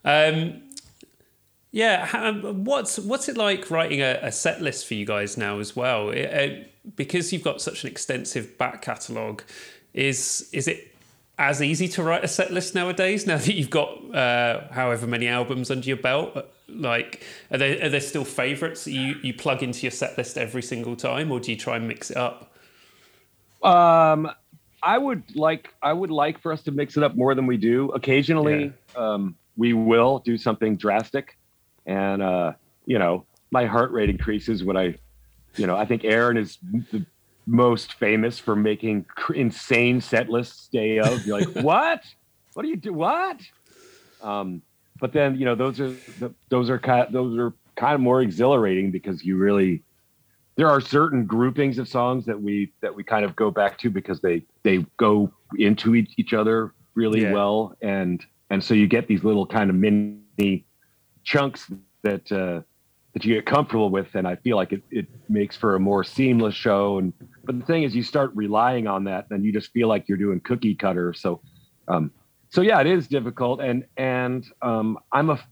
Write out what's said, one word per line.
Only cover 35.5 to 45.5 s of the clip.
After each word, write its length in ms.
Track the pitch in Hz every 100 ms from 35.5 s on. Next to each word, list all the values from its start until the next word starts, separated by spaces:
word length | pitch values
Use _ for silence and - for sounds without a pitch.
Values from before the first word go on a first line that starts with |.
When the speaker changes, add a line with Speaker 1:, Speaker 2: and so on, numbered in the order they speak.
| -
Speaker 2:
you 100 | 98
know, 80 |
I 100 | 95
think 180 | 107 117
Aaron 340 | 110 113 120 117
is 200 | 104 - 90 110 -
the 140 | 110 90 _ _ _
most 480 | - 120 123 113 -
famous 460 | - 104 107 113 113
for 160 | -
making 480 | 104 107 104 113 104
cr-, 300 | - - -
insane 680 | - 120 - - 120 120 123
set 300 | - 113 120
lists 380 | 117 120 - -
day 300 | 123 107 110
of. 260 | 110 123
You're 140 | 101 101
like, 140 | 165
Speaker 1:
<laughs> 60 | -
Speaker 2:
"What? 380 | 135 196 320 330 - _ _ _ _
What 100 | -
do 60 | 302
you 80 | 247
do? 160 | 208
What?" 440 | 165 175 330 381 285 - _ _ _ - - _ _
Um, 400 | 110 104 92 87 _ _ _ -
but 120 | 127
then, 220 | 151 139 131
you 80 |
know, 100 | 127